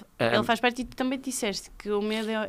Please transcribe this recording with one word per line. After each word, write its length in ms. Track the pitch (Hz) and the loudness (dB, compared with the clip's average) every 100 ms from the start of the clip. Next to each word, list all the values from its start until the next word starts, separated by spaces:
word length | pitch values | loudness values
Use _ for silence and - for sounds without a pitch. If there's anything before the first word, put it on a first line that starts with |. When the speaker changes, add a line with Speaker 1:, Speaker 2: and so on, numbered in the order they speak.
| - - | -8 0
Speaker 1:
Ah, 180 | 117 120 | 2 4
Speaker 2:
ele 80 | |
faz 160 | 123 226 | 4 2
parte, 220 | 247 240 | 2 0
e 20 | |
tu 120 | 240 - | -6 -2
também 220 | 254 269 | -2 -2
disseste 540 | 269 - 214 196 - - | -4 -2 -2 -2 -8 -10
que 140 | 208 | -2
o 100 | 208 | 0
medo 300 | 214 220 214 | 2 0 0
é, 40 | 220 | -2